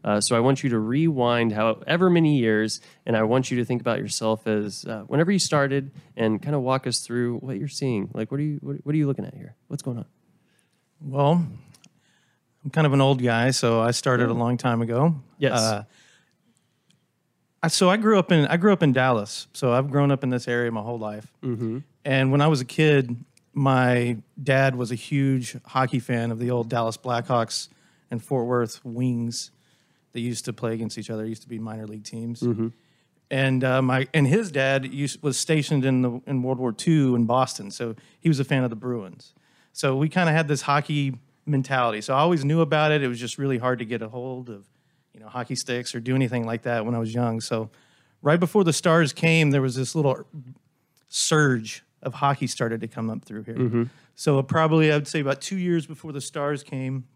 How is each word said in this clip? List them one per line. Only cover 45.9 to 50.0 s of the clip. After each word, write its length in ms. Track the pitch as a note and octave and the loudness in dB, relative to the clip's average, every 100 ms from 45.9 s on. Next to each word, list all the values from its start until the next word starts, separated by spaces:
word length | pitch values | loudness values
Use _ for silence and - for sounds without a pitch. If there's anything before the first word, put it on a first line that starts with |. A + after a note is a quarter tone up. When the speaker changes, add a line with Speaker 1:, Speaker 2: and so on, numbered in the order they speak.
Speaker 2:
or 60 | A#2+ | -8
do 140 | A#2 | -2
anything 300 | C3 B2 A#2+ | 0 0 -2
like 180 | A2+ A#2 | -4 -4
that 220 | B2 A#2 | -2 -2
when 100 | A2 | -2
I 40 | A#2 | -4
was 160 | A2+ | -4
young. 260 | A#2 A#2+ A2+ | -2 -2 -2
So 300 | - A2+ A2 _ _ _ _ _ | -4 -6 -6 _ _ _ _ _
right 180 | C#3+ E3+ | 0 2
before 260 | F3+ G#3+ | 2 2
the 80 | E3+ | 2
Stars 420 | D3 F3+ E3 D3 | 2 4 4 2
came, 360 | - E3 E3 D3+ | 2 2 4 4
there 120 | C#3 | 2
was 140 | C3 B2 | 0 -2
this 180 | B2+ | -4
little 320 | E3 | 0